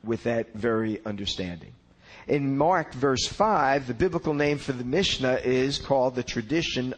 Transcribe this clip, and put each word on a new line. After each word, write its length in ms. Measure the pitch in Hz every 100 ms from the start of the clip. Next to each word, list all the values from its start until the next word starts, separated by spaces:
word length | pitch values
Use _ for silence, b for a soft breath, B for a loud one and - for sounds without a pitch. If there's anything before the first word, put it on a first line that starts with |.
with 220 | 110 113
that 300 | - 120 110
very 460 | 107 117 113 110 104
understanding. 680 | 110 104 101 - 92 85 92 - _ B B B B
In 300 | 147 139 135
Mark 360 | 156 185 156
verse 340 | 131 139 131 -
five, 600 | - 208 190 135 139 127
the 80 |
biblical 400 | 113 180 165 160
name 240 | 147 147 143
for 140 | -
the 120 | 127
Mishnah 560 | 123 151 196 - 131 127
is 340 | 123 127 131 139
called 360 | - 139 127
the 80 | 127
tradition 720 | 120 120 107 156 160 - 127